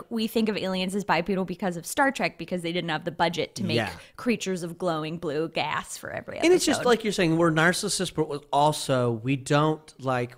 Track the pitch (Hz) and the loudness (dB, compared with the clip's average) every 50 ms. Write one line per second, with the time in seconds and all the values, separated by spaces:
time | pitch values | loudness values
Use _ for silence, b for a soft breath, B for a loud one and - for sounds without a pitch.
0 | - - 233 226 220 220 - 233 226 214 214 180 - 190 185 185 185 190 185 208 | -6 -8 -4 -4 -4 0 0 0 0 2 0 -2 -2 -2 -2 -2 -2 -2 -2 -4
1 | 190 - 175 160 170 208 196 185 190 175 185 - 214 185 175 170 151 - - - | -2 0 0 0 0 0 0 -2 -2 -4 -6 -4 -4 -4 -4 -6 -8 -4 0 2
2 | 285 269 262 - 202 165 - - 165 - 185 180 165 170 170 180 175 170 156 156 | 2 2 2 0 -2 -4 -4 -6 -8 -6 -6 -4 -4 -4 -4 -4 -2 -2 -4 -4
3 | 175 175 147 - 175 170 170 170 147 - - - 113 - - 120 110 95 85 B | -4 -6 -2 0 0 0 0 -2 -4 -4 -4 -6 -4 -2 0 0 0 -2 -4 B
4 | B B B - - 254 226 - - 190 185 175 170 170 170 - 185 175 160 156 | B B B -6 -2 -2 -2 0 -2 -4 -4 -4 -6 -8 -8 -4 -2 -2 -2 -2
5 | 156 156 165 170 175 160 135 151 160 165 160 170 139 151 151 - - - - - | -4 -6 -6 -6 -6 -4 -2 -2 -4 -2 -2 -4 -2 -2 -2 -4 -6 -8 -12 -12
6 | - - - - - - - - - 330 370 339 - 320 262 - - 247 240 226 | -12 -10 -10 -10 -10 -10 -6 0 4 4 4 4 4 2 0 2 2 2 2 2
7 | - 214 190 - 185 160 160 165 170 170 156 160 156 175 175 - - 196 - - | 2 0 0 2 2 4 4 4 4 4 6 6 4 4 4 2 -2 -2 -2 -2
8 | 190 - - - 156 151 143 143 - - - 143 143 151 147 - - - 135 127 | -4 -4 -2 -2 -2 -2 -4 -8 -6 0 2 4 4 4 2 0 0 0 2 2
9 | 123 120 117 110 110 131 139 131 120 - 151 143 151 156 156 156 - - - - | 2 2 0 -2 -2 -2 -2 -2 0 2 2 4 4 4 2 -2 -6 -14 -20 -8
10 | 127 131 127 123 123 120 - | -4 -2 -2 -2 -2 -4 -8